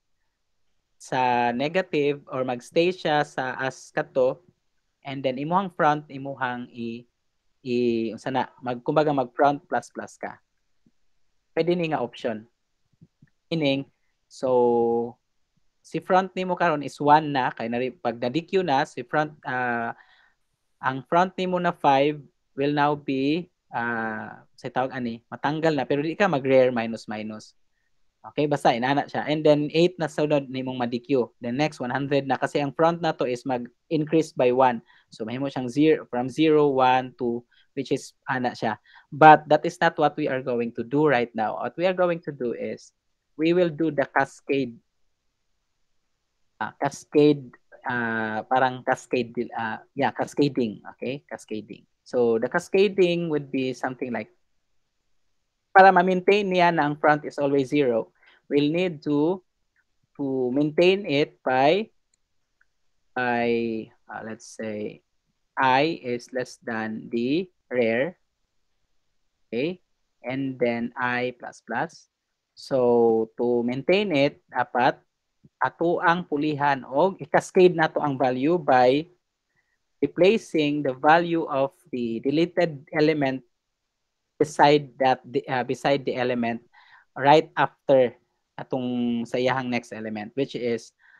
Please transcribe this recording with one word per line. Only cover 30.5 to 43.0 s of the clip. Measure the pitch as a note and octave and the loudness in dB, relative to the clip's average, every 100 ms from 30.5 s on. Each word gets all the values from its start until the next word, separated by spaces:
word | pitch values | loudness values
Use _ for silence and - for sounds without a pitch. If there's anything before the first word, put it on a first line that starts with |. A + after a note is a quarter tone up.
nimong | C3 B2+ B2+ | -8 -6 -4
ma-DQ. | A#2+ A#2+ - C3+ A2+ - | -4 -4 -2 0 0 -6
Then | A#2+ B2+ | -6 -2
next, | D#3 D3+ | -2 -4
one | B2 | -6
hundred | C3 C#3 C#3 C3+ | -4 -2 -2 0
na, | B2 | -2
kasi | C#3 D3+ | -2 -2
ang | C#3+ D#3 | -2 2
front | E3 E3+ | 2 2
na | D#3+ D#3 | -2 -2
to | |
is | C3 B2 C#3 | -4 -4 -4
mag-increase | B2 A#2+ _ - D#3 D#3 D#3+ D3+ - | -4 -6 _ -4 -4 0 0 0 0
by | B2+ | 2
one. | B2+ B2+ A#2 - _ _ | 4 4 2 -8 _ _
So | - | -12
mahimo | A2 B2+ C#3 | -8 -6 -6
siyang | C3+ B2 | -6 -4
zero, | C#3+ D#3 D3+ | 2 4 2
from | - B2 B2+ | 0 -6 -4
zero, | C#3 D#3 D3+ D3 | 0 4 4 4
one, | C3 B2+ B2+ B2+ - | 4 4 4 0 -6
two, | A#2+ A#2+ - _ _ | -4 -4 -8 _ _
which | C#3 B2+ | -10 -4
is | C3+ - _ - | -6 -6 _ -6
ana | C3 B2 | -4 -4
siya. | - A#2 G#2+ _ - - | -4 -6 -6 _ -20 -6
But | C#3 D#3 D3+ D3+ | 8 10 10 6
that | D3+ | 0
is | E3 - | 0 -2
not | E3 E3 | -2 2
what | D3 D3+ | 0 0
we | C#3 | -4
are | C3 | -4
going | C3 A#2+ A#2 A#2 | -4 -4 -4 -6
to | |
do | A#2 C#3+ D3+ | -4 2 2
right | B2 A#2+ | 2 -2
now. | A2+ A2 - | -4 -4 -4
What | A#2+ - | -8 -4
we | F#3 | -2
are | F3+ | 0
going | F3+ E3+ D#3+ | -2 -2 -8
to | C#3 | -8
do | A#2+ | -6
is, | - A2 - - _ | -6 -10 -12 -16 _